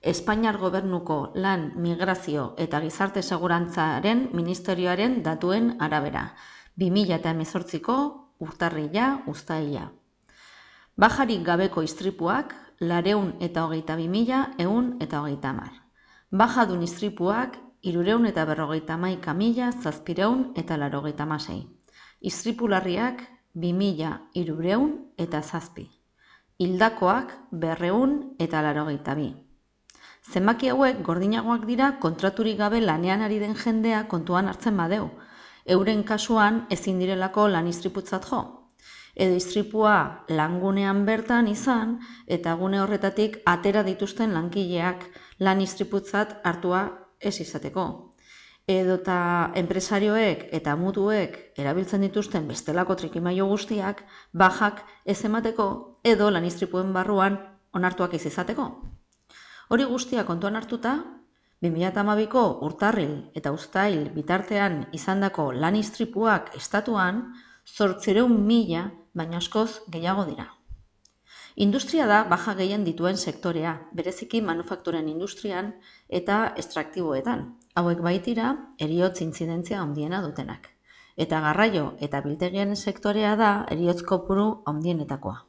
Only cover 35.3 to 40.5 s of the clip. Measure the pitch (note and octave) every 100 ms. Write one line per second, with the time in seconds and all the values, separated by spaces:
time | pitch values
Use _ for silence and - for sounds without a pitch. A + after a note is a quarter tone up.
35.3 | - - - - F#3 G3 G#3+ G#3 G#3+ -
36.3 | A3+ G#3 A3+ A#3 F#3+ - F#3 F#3 F#3+ F#3
37.3 | G3 G#3 F3 E3+ E3+ F#3 F#3 - F#3+ -
38.3 | B3 - - _ _ - - - - F#3+
39.3 | F3+ F3+ - G#3 G#3+ G#3+ G3+ C#3+ D3+ -
40.3 | D#3+ D#3